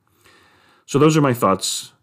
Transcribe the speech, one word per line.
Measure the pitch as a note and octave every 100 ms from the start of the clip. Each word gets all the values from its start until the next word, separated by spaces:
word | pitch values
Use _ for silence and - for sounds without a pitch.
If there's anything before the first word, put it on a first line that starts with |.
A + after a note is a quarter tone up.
| _ _ _ _ _ _ _ _ -
So | C#3
those | D3+ D#3
are |
my | C#3+
thoughts | A#2 G2+ F#2+ - - - _